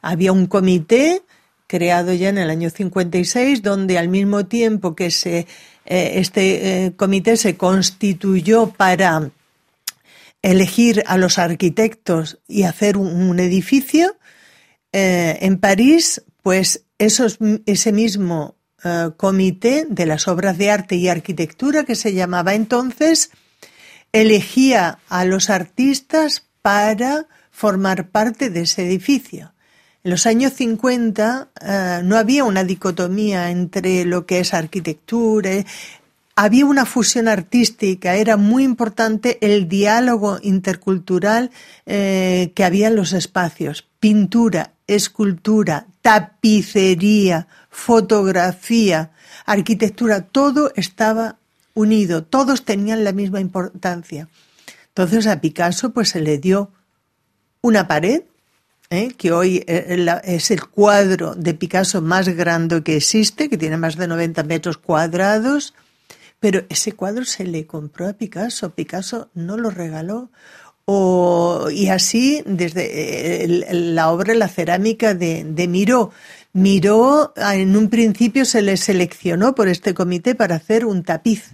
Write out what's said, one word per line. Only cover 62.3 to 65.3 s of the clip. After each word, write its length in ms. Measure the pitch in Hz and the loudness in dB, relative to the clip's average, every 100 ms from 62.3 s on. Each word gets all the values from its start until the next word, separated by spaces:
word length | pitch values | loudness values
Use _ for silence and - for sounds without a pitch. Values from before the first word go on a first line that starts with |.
grande 520 | 170 170 170 165 165 | -2 -2 0 0 -2
que 140 | 156 156 | 0 -2
existe, 540 | - 220 214 - 302 | 0 0 0 -2 -4
que 80 | 214 | -4
tiene 180 | 156 160 | -4 -4
más 200 | 165 156 | -4 -4
de 120 | 180 | -6
noventa 340 | 165 170 165 | -4 -4 -4
metros 360 | 156 165 175 156 | -4 -4 -6 -10
cuadrados, 960 | - 156 165 175 196 | -2 0 0 0 0